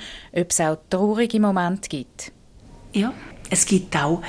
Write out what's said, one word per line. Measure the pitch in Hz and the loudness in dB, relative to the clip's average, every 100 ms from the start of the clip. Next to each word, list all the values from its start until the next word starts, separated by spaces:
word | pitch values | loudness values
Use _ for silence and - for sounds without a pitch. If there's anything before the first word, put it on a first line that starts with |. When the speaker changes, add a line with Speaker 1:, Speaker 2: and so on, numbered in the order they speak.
| - - - | -2 -16 -6
Speaker 1:
ob | - 175 | -4 0
es | - | 2
auch | 160 156 - | 2 0 -2
traurige | 185 208 214 233 220 | 0 2 2 2 4
Momente | 208 190 175 196 - | 4 2 0 -2 -6
gibt. | 143 120 - - - - - - - - | -8 -10 -14 -16 -18 -20 -20 -20 -20 -6
Speaker 2:
Ja, | 208 226 - - - - | -2 0 -2 -14 -14 -4
es | 185 - | 0 4
gibt | 190 - | 2 2
auch | 156 143 170 | 0 0 0